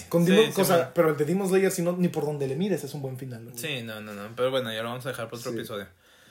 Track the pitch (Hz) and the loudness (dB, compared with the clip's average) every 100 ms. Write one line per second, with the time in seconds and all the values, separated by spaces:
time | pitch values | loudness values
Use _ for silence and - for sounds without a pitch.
0 | - 170 175 196 - 196 185 175 - 175 | 0 2 6 6 6 4 4 4 4 2
1 | 160 147 151 190 185 190 185 180 170 180 | 4 2 2 0 2 4 4 2 -2 2
2 | 175 151 147 143 135 143 202 156 135 151 | 0 0 -2 -2 -2 -2 -2 -2 -4 -8
3 | 131 127 131 113 117 123 156 131 113 107 | -8 -8 -10 -12 -14 -10 -8 -8 -8 -10
4 | 107 101 107 117 131 135 117 110 117 127 | -12 -12 -10 -2 0 2 -2 -4 -4 -6
5 | 127 120 113 117 123 110 107 104 95 _ | -8 -8 -8 -8 -6 -6 -6 -8 -10 _
6 | _ _ _ | _ _ _